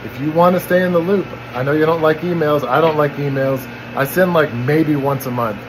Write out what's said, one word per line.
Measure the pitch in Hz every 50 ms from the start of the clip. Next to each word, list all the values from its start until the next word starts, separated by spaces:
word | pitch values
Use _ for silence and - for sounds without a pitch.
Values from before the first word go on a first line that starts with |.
| -
if | 110 - 127
you | 139 156
wanna | 156 165 175 180 185 175
stay | - - 180 180 185
in | 180 180
the | 170
loop. | 170 185 202 190 170 - - - - - -
I | 123 131
know | 139 147
you | 156 156
don't | 160 170 165
like | 156 156 156 156
emails. | 170 175 175 165 156 151 151 143 127
I | 123 127 151
don't | 165 160 156
like | 151 147 147 147
emails. | 143 143 143 135 135 135 135 135 131 - - - - - - -
I | 127 139
send, | 135 - 180 185 185 175
like, | 160 151 151 113
maybe | 120 123 139 147 160 160 147 151
once | 139 135 139 139 131 -
a | 131
month. | 123 123 117 110 104 98 -